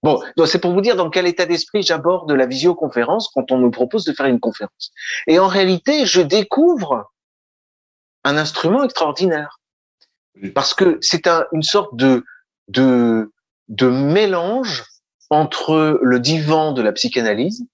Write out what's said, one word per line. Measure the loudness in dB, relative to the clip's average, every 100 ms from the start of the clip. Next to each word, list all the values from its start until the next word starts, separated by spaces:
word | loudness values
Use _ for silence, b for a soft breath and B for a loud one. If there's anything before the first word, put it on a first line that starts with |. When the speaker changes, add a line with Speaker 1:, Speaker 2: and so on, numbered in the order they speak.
Speaker 1:
Bon, | 2 0 B 0
donc | 2
c'est | 2
pour | 0
vous | 2
dire | 2 2
dans | 0
quel | 0 0
état | 0 -2
d'esprit | -2 -2 -2
j'aborde | 0 0 0 0 2
la | 2 2
visioconférence | 2 0 2 -2 -2 0 0 -2
quand | -6 0
on | 2
me | 2
propose | 2 -2 0
de | -2
faire | -2 0
une | 0
conférence. | -2 -6 -12 _ -20 B B B 2
Et | 4
en | 4
réalité, | 2 2 0 0 0 2
je | 2
découvre | 2 0 0 2 2 2 -2 -4 -6 _ _ _ _ _ _ _ _ _ _ _
un | -2 0
instrument | -2 -2 0 2
extraordinaire. | 0 -2 -4 0 0 -2 -6 -14 _ _ _ _ _ _ _ _
Speaker 2:
Oui. | -8
Speaker 1:
Parce | -4 -4
que | 0 0 0
c'est | -2 -2 0
un, | 0 -2
une | -4
sorte | -2 -2 -4 0
de, | 0 0 -4 B _ _ _
de, | 0 2 4 2 0 -4 _ _ _ _
de | 0 0
mélange | 2 0 2 2 0 -2 -4 -4 -8 -14 _ _ _ _
entre | 0 0 -4 0 2 2 2
le | 2 2
divan | 0 -2 2 0 0
de | 0
la | -2
psychanalyse | 0 -2 -2 0 0 -2 -6 -14